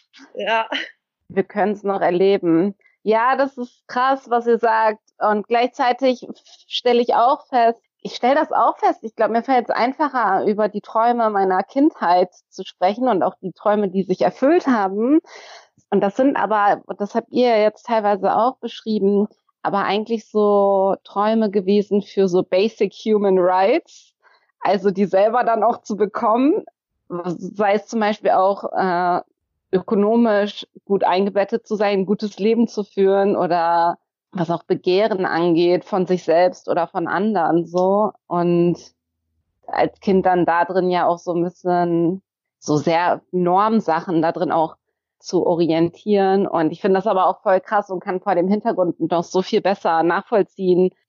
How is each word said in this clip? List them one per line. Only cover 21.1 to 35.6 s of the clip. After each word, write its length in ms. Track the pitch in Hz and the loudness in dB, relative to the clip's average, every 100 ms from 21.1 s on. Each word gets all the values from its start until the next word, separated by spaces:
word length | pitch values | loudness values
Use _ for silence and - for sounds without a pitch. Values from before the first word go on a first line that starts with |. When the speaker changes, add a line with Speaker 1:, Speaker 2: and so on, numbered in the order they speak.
| 196 214 226 214 | -4 0 0 0
Speaker 2:
gewesen 500 | 202 185 208 202 202 | 0 0 0 2 -2
für 260 | - 202 190 | -2 0 2
so 160 | 180 | 0
Basic 500 | 185 - 214 - 196 | 0 0 0 -2 -4
Human 440 | - 220 208 202 190 | -4 -2 0 2 2
Rights, 720 | 180 185 196 330 - - _ _ _ _ _ _ | 2 2 2 0 -4 -18 _ _ _ _ _ _
also 300 | - 190 196 | -2 0 0
die 140 | 190 196 | 0 0
selber 380 | 190 220 247 | 2 2 2
dann 200 | 226 226 | 0 0
auch 180 | 220 233 | 0 -2
zu 160 | - 202 | -6 -4
bekommen, 680 | 202 - 233 233 277 427 - - _ _ - | -4 -2 0 2 2 0 -4 -18 _ _ -14
sei 640 | 175 175 165 180 202 202 | -10 -8 -8 -8 -2 0
es 140 | 208 - | 0 -2
zum 120 | 233 | -4
Beispiel 320 | 208 214 196 | -2 -2 0
auch, 320 | 180 190 196 - | 2 0 -2 -6
äh, 480 | - 185 175 180 180 - _ _ _ _ | -4 -2 0 0 -2 -6 _ _ _ _
ökonomisch 920 | 185 - 190 202 233 233 208 208 - - - - | -4 -2 0 2 2 2 2 -2 -6 -18 -16 -4
gut 180 | 196 | -2
eingebettet 640 | - 185 196 190 196 226 - | 0 0 0 -2 -2 -4 -6
zu 80 | 208 | -4
sein, 240 | 202 196 | 0 0
ein 60 | 185 | -2
gutes 340 | 208 208 - | -4 -6 -2
Leben 280 | 214 226 226 | 0 2 0
zu 160 | - | -4
führen 520 | 196 196 190 196 196 120 | -6 0 2 2 0 0
oder 600 | 170 175 165 170 170 - _ _ _ | 0 0 0 0 0 -2 _ _ _
was 180 | 185 165 | -6 -4
auch 140 | 170 | -4
Begehren 600 | - 180 180 185 220 190 185 | -4 -4 0 0 0 -2 -4
angeht 600 | 165 175 165 | -2 0 2